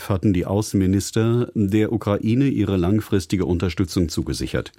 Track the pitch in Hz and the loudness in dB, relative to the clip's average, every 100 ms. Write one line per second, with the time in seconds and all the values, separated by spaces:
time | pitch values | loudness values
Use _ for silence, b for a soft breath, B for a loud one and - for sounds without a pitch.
0 | - 95 110 92 - 101 104 101 92 98 | -2 0 2 0 0 -2 0 0 2 2
1 | - 113 113 120 120 113 98 107 107 113 | 0 0 0 0 -2 -2 2 2 2 0
2 | - 101 113 120 139 110 98 95 87 107 | 0 0 2 2 2 2 2 2 2 0
3 | - 98 - 95 80 87 92 - 92 95 | 2 -2 0 -2 0 0 -2 -2 -2 0
4 | 82 - - 65 67 60 - | -2 -2 -6 -4 -4 -4 -6